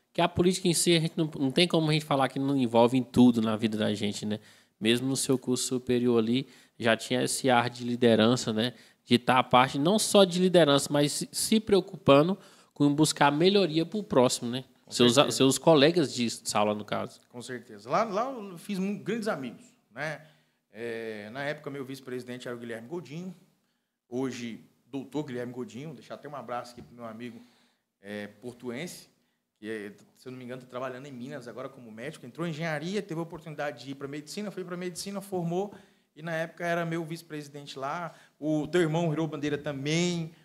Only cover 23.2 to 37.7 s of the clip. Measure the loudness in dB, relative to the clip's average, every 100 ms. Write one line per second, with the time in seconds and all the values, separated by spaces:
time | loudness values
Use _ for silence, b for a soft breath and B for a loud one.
23.2 | -14 -16 _ _ _ _ _ _ _ -6
24.2 | -6 -6 -10 -12 -18 _ _ -12 -8 -8
25.2 | -6 -8 -8 -10 -12 -12 -14 -16 -16 -16
26.2 | -14 -14 -10 -10 -10 -16 -20 -16 -16 -12
27.2 | -14 -16 b b b b b _ -12 -12
28.2 | -12 -14 -18 -14 -12 -10 -12 -14 -20 _
29.2 | _ _ _ _ -10 -10 -10 -16 _ _
30.2 | -18 -16 -14 -14 -12 -10 -10 -10 -14 -14
31.2 | -12 -12 -14 -12 -14 -14 -18 -14 -14 -14
32.2 | -16 -10 -8 -6 -6 -6 -6 -8 -8 -8
33.2 | -8 -12 -14 -8 -8 -8 -12 -12 -10 -10
34.2 | -12 -12 -10 -10 -10 -10 -10 -10 -10 -10
35.2 | -8 -6 -4 -4 -4 B B B B -16
36.2 | -8 -6 -6 -6 -4 -2 -2 -4 -6 -10
37.2 | -10 -12 -12 -14 -14